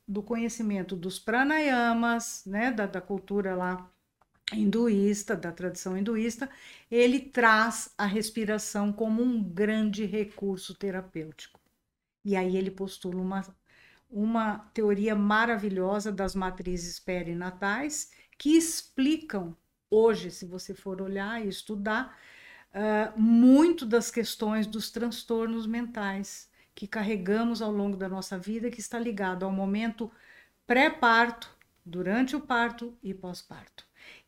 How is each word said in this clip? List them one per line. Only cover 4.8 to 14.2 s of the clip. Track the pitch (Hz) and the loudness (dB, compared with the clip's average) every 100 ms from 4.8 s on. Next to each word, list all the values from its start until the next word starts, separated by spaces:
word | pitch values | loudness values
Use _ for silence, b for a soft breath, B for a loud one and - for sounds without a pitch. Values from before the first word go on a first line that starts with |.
| 240 196 202 202 - 170 | 2 4 2 0 -2 -6
da | 170 | -6
tradição | 165 185 180 190 185 | -8 -8 -6 -6 -4
hinduísta, | 202 220 233 233 269 B B B B | -2 -2 -2 -4 -10 B B B B
ele | 233 247 247 | 4 4 4
traz | - - 233 214 226 220 - - | 0 4 6 6 4 -2 -8 -4
a | 202 | -2
respiração | 208 214 - 208 214 - 214 202 | 0 -2 -4 -2 -2 -2 -2 -2
como | 202 220 220 | 0 0 2
um | 254 233 | 2 0
grande | 190 170 208 220 214 202 214 | -2 0 0 2 0 0 -4
recurso | 214 208 - 196 185 - | -2 -4 -4 -4 -4 -8
terapêutico. | 185 202 185 190 165 156 147 - _ _ _ _ _ _ _ | -8 -6 -6 -8 -10 -12 -14 -20 _ _ _ _ _ _ _
E | 202 190 | -2 0
aí | 185 190 | 2 0
ele | 190 | -2
postula | 190 196 - 185 185 | -4 -8 -8 -8 -4
uma, | 185 196 190 - b b b b _ | -4 -4 -6 -12 b b b b _
uma | 202 | -4